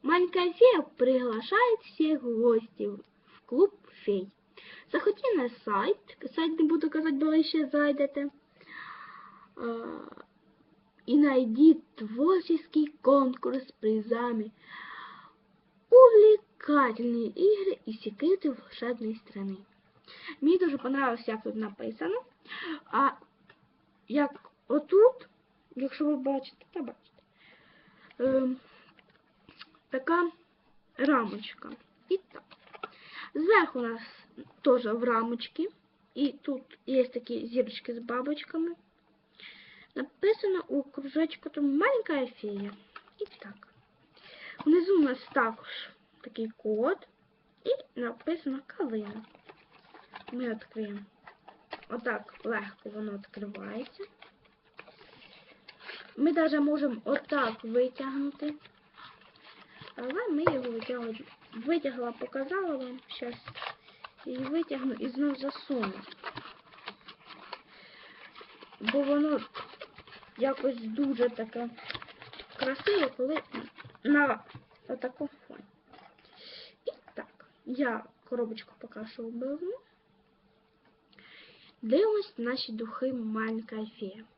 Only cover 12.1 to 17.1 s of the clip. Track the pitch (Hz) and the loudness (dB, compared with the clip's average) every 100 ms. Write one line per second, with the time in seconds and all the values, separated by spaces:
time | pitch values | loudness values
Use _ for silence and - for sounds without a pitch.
12.1 | 226 311 370 - 320 - 311 302 - 247 | 0 4 4 2 -2 0 0 0 0 4
13.1 | 277 262 254 240 262 262 _ 214 220 214 | 6 4 -2 -4 -4 -8 _ 0 0 -2
14.1 | 233 240 226 214 _ - - - - - | -4 -2 -4 -6 _ -20 -18 -16 -16 -18
15.1 | - - _ _ _ _ _ _ 480 508 | -20 -20 _ _ _ _ _ _ 12 12
16.1 | 440 427 427 _ _ - 294 254 220 240 | 12 10 8 _ _ 2 4 4 0 -2